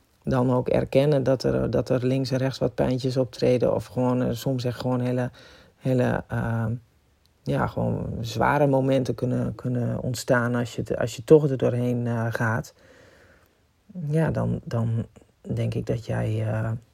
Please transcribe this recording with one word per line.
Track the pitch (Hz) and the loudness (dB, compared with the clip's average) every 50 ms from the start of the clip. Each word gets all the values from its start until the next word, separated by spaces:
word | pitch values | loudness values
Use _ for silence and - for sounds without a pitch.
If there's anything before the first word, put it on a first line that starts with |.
| _ _ _ _ - | _ _ _ _ -4
dan | - 131 127 123 131 | -2 0 2 2 2
ook | 127 127 123 - | 2 2 2 2
erkennen | - 123 123 - - 131 139 151 151 139 123 | 2 2 2 2 2 4 4 4 2 2 2
dat | 135 135 131 - | 2 0 2 0
er, | 135 131 131 131 127 | 0 0 0 0 0
dat | 120 135 120 - | 0 -2 0 0
er | 131 131 120 | 0 0 0
links | 127 131 135 135 120 | 0 0 0 -2 -2
en | 131 127 | -2 -2
rechts | 131 135 123 - | -2 -2 -2 -2
wat | 135 - - | -4 -4 -2
pijntjes | - 143 131 127 127 127 131 123 135 | 0 0 0 0 0 -2 -2 0 0
optreden. | 131 123 - - - 127 127 120 120 - 107 | -2 -2 -2 -2 2 2 2 4 2 2 0
Of | 113 113 | 0 -4
gewoon, | - - 127 127 127 123 123 | -4 -4 -2 0 0 2 0
eh, | 127 123 | 0 -2
soms | 120 117 - 139 135 127 120 | -4 -4 -4 -4 -2 -2 -2
echt | 123 120 - | -4 -4 -4
gewoon | - 127 127 123 | -4 -2 -2 -2
hele, | 123 123 123 127 123 123 - - - - - - - - _ _ | -2 -2 -2 -2 -2 -4 -6 -12 -20 -20 -20 -20 -20 -20 _ _
hele, | - 131 131 123 123 120 120 - - - | -2 0 2 2 2 2 0 -2 -4 -4
eh, | 117 117 120 117 113 113 113 117 120 123 - _ _ _ _ _ _ _ _ _ _ _ - | -4 -4 -2 -2 -2 -2 -2 -2 -4 -6 -8 _ _ _ _ _ _ _ _ _ _ _ -6
ja, | 139 143 131 120 120 | -4 -2 -2 -2 -2
gewoon | - 120 117 117 113 101 - - - - | -2 -2 -2 -2 -2 -2 -4 -6 -6 -6
zware | 113 113 117 - 127 127 139 147 147 139 | -6 -6 -2 0 0 2 2 4 4 4
momenten | 135 135 131 135 135 135 123 123 113 | 4 2 2 2 2 2 0 -2 -4
kunnen, | - 127 127 123 123 120 123 123 | -2 -2 -2 -2 -2 -2 -4 -4
kunnen | - - 127 123 123 120 117 120 - | -6 -4 -2 -2 -2 -2 -2 -4 -4
ontstaan | - 127 123 - - - 135 120 120 120 120 | -4 -4 -6 -4 0 2 2 2 2 0 0
als | 120 123 - - | -2 -2 -4 -4
je | - | -6
het, | 117 - - - | -4 -4 -2 -2
als | - 120 - | -2 -4 -4
je | - 110 | -2 6
toch | - 160 151 147 139 | 8 8 8 8 6
er | 135 123 | 0 2
doorheen, | 127 123 120 120 123 123 123 120 120 117 | 0 0 2 0 0 0 0 0 -2 -2
eh, | 120 117 113 117 | -2 -2 -2 -2
gaat. | 113 - 120 110 110 131 165 - - _ - - - - - - - - - - - _ _ _ _ _ _ _ _ _ _ - - 180 151 143 | -2 0 0 0 0 -2 -4 -8 -12 _ -20 -20 -20 -20 -20 -20 -20 -20 -20 -20 -20 _ _ _ _ _ _ _ _ _ _ -16 -12 -8 -6 -2
Ja, | 151 160 160 139 | 0 2 2 2
dan, | - 117 117 117 117 - - | 0 0 0 0 -2 -2 -4
dan | - - 117 113 117 113 113 - - - - _ _ _ _ | -4 -2 0 0 0 0 -2 -2 -4 -8 -20 _ _ _ _
denk | - - - 113 113 113 113 | -8 -6 -2 -2 -2 -2 -2
ik | 120 - | -2 -2
dat | - 117 117 - | -2 -4 -4 -2
jij, | - 117 117 117 110 110 110 110 110 | -4 -4 -2 -2 -2 -2 -2 -2 -2
eh, | 110 110 110 110 110 - - _ | -2 -2 -2 -2 -4 -6 -8 _